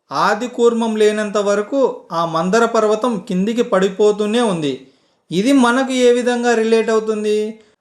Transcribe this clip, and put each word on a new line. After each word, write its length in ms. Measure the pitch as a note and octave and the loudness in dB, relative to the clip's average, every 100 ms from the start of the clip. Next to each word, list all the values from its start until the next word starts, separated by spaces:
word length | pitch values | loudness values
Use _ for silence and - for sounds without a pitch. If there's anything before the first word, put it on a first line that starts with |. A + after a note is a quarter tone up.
| - | -8
ఆది 360 | C#3 F3+ G#3 B3 | -2 0 0 -4
కూర్మం 480 | - A#3 A3+ A3+ G#3+ | 0 2 2 -2 2
లేనంత 420 | G#3+ G#3+ G#3 G#3 | 2 2 -2 -2
వరకు 640 | G3+ G3+ G#3 C#4 A#3 - - | 0 -2 -2 0 0 -2 -6
ఆ 140 | E3+ E3 | -4 -2
మందర 400 | D#3+ F3+ A3+ A3+ | -2 0 2 2
పర్వతం 580 | A3+ G#3+ G#3+ B3 G#3 - | 2 0 0 -2 -4 -4
కిందికి 360 | F3+ G3+ A#3 | -2 -2 -2
పడిపోతూనే 800 | - F#3+ F#3+ F#3 G#3 G#3 G#3 A#3 | 0 0 0 2 0 0 -2 0
ఉంది. 460 | A#3 E3+ D3 B2+ - _ _ _ - | 0 -2 -4 -6 -12 _ _ _ -6
ఇది 200 | E3 A#3 | -2 2
మనకు 400 | C#4 A#3+ B3+ C4 | 4 4 2 0
ఏ 200 | B3+ B3 | 2 2
విధంగా 420 | B3 A#3+ A#3+ A#3+ A3+ | 2 0 0 0 0
రిలేట్ 340 | A3 A3+ A3 | 2 2 2
అవుతుంది? 680 | A3 G#3+ G#3+ G#3+ G#3+ G#3+ A3 _ _ | 0 -2 -4 -2 -2 -4 -8 _ _